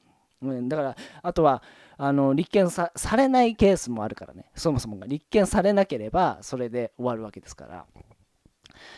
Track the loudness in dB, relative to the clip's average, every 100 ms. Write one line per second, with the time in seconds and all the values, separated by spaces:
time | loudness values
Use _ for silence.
0 | _ _ _ _ -8 -6 -4 -2 -4 -6
1 | -16 -12 -6 2 4 2 -4 -20 -20 -6
2 | 0 2 2 2 2 2 2 0 -6 -6
3 | -2 2 4 4 4 4 4 4 0 -6
4 | -6 -8 -16 -20 -20 -6 -2 -2 -4 -10
5 | -8 -8 0 2 2 2 4 4 2 -2
6 | -4 0 0 -2 -8 -6 -4 -4 -6 -4
7 | -4 -4 -8 -14 -20 -20 -18 -18 -20 -20
8 | -20 _ _ _ _ _ -20 -20 -20